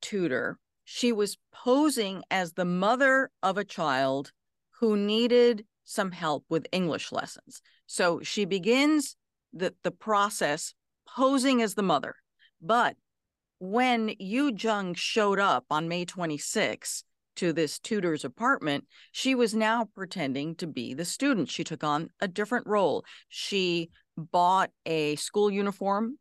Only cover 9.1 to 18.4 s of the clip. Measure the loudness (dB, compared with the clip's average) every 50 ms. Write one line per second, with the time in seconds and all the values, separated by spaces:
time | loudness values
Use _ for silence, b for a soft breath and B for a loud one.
9.1 | -10 _ _ _ _ _ _ _ -8 -6 -6 -6 -6 _ -6 -6 -6 _ -2 0
10.1 | 2 2 2 0 0 -2 -2 -2 -2 -4 -6 -10 -14 _ _ _ _ _ _ -12
11.1 | 0 2 2 4 4 4 4 4 4 2 2 0 -2 -2 0 2 2 0 0 -4
12.1 | -10 -14 _ _ _ b b b b _ -2 0 2 2 2 2 -2 -6 _ _
13.1 | _ _ _ _ _ _ _ _ _ _ -8 -2 0 0 2 2 2 0 -2 -4
14.1 | -6 -8 -8 -4 -2 0 0 0 -2 -2 -2 -2 -2 -2 -2 -4 -4 -4 -6 -2
15.1 | 0 2 2 2 2 4 4 4 2 2 0 _ -2 -2 0 -2 -2 -4 -4 -6
16.1 | -6 -6 -4 -4 -4 -6 -6 -4 -2 0 0 0 -2 -4 -8 -10 -10 -10 -12 _
17.1 | _ _ _ _ _ -2 -2 0 0 0 0 -2 -2 -8 -6 -4 -2 -2 0 0
18.1 | -2 -2 -4 -8 -6 -2